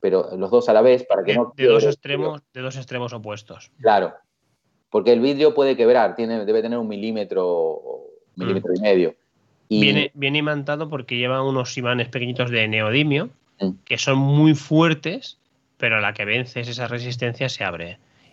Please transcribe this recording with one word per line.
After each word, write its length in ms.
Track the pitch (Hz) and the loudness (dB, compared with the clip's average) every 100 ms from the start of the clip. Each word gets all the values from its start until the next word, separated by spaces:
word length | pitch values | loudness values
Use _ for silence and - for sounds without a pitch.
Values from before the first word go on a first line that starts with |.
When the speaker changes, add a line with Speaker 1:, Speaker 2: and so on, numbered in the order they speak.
Speaker 1:
pero 360 | 98 92 - 92 | 0 0 0 -6
los 140 | 95 | 2
dos 180 | 120 117 | 2 4
a 40 | |
la 80 | 110 | 6
vez 240 | 127 127 | 6 4
para 180 | - 98 | 2 -2
que 100 | 90 | 0
Speaker 2:
De, 60 | 117 | 0
Speaker 1:
no 140 | 117 - | -2 2
Speaker 2:
de 100 | 127 | 4
dos 120 | 117 | 4
Speaker 1:
quiebre. 160 | 110 | 4
Speaker 2:
extremos, 480 | - 139 143 156 147 _ | -2 -6 -4 -4 -8 _
de 60 | 127 | -12
dos 140 | 131 131 | -10 -10
extremos 360 | 120 123 120 | -10 -8 -8
opuestos. 580 | 117 104 101 - - - _ | -10 -12 -12 -14 -20 -20 _
Speaker 1:
Claro, 340 | 110 101 87 - _ _ _ _ _ _ _ | 2 2 2 -6 _ _ _ _ _ _ _
porque 240 | 107 104 | 0 4
el 80 | 120 | 4
vidrio 340 | 139 139 151 | 4 4 2
puede 220 | 143 139 123 | 4 2 4
quebrar, 380 | 117 123 104 | 4 4 2
tiene, 320 | - 113 113 101 | -2 -4 -4 0
debe 160 | 110 | 0
tener 160 | 113 120 | 0 -4
un 100 | 110 | -6
milímetro 580 | 101 110 110 95 92 90 | -6 -6 -6 -4 -2 0
o 480 | 85 80 78 62 | 0 -2 -4 -10
un 140 | 62 - - _ 90 | -14 -16 -20 _ -8
Speaker 2:
Mm. 40 | |
Speaker 1:
milímetro 340 | 92 95 90 | -4 -4 -2
y 60 | 90 | 0
medio. 340 | 104 95 82 - _ _ _ _ - | 2 4 2 -4 _ _ _ _ -2
Y 120 | 107 | 2
Speaker 2:
Viene, 280 | 139 143 143 | 2 2 -2
viene 240 | 143 139 151 | -4 -2 -2
imantado 500 | 151 147 143 147 156 | -2 -4 -4 -6 -6
porque 300 | 147 117 120 | -10 -8 -4
lleva 240 | 123 131 | -2 -2
unos 340 | 135 131 123 - | -2 -2 -4 -6
imanes 320 | 120 123 127 | -2 -2 -2
pequeñitos 420 | 131 123 123 120 | -6 -6 -4 -2
de 160 | 117 107 | 0 0
neodimio, 600 | 110 107 131 151 143 240 _ _ - | 0 0 2 2 0 -2 _ _ -6
Speaker 1:
Mm. 100 | 95 92 | -6 -6
Speaker 2:
que 140 | - 120 | -6 -4
son 180 | 139 135 | 0 2
muy 380 | 139 147 156 | 4 6 6
fuertes, 840 | 147 - 156 170 156 156 240 - - _ _ _ - | 4 2 2 4 2 -4 -8 -12 -20 _ _ _ -6
pero 200 | 117 110 | -2 0
a 40 | |
la 140 | 104 | -2
que 100 | 107 | -4
vences 420 | 101 117 123 123 120 | -4 -2 -4 -8 -10
esa 180 | 120 120 | -8 -8
resistencia 640 | 120 123 123 120 117 131 | -8 -8 -6 -6 -4 -6
se 120 | - | -4
abre. 340 | 98 85 85 - _ _ _ | -6 -8 -12 -16 _ _ _